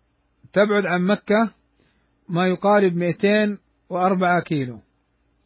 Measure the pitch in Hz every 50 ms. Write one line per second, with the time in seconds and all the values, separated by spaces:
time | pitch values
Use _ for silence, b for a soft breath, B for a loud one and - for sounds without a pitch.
0 | _ _ _ _ _ _ _ _ - _ - 180 208 208 208 208 196 170 175 180
1 | 180 190 208 202 - - 202 214 233 202 - _ _ _ _ _ _ _ _ _
2 | _ _ _ _ _ - 175 170 185 185 180 170 - 202 208 208 202 185 170 175
3 | 175 175 160 - - 202 208 214 214 208 202 - _ _ _ _ _ - 185 180
4 | 180 190 196 180 185 175 180 170 160 - 165 147 131 123 120 104 - _ _ _
5 | _ _ _ _ _ _ _ _ _